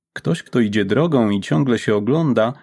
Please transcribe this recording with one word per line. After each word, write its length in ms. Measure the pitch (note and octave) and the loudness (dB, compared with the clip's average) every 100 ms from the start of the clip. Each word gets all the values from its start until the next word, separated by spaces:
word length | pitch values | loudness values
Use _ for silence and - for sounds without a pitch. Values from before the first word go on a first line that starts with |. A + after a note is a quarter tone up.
| _ | _
Ktoś, 300 | - - - | -8 -4 -4
kto 160 | - B2+ | -2 0
idzie 260 | G#2+ G#2 G2 | 0 0 0
drogą 440 | A2 E3+ C#3 A2 | 0 2 2 0
i 120 | G2+ | -2
ciągle 380 | - D3+ C#3 A2 | -2 -2 0 0
się 160 | - G#2 | 0 0
ogląda, 580 | G#2 D#3 D#3+ A2+ A2+ - | 0 0 2 2 0 -4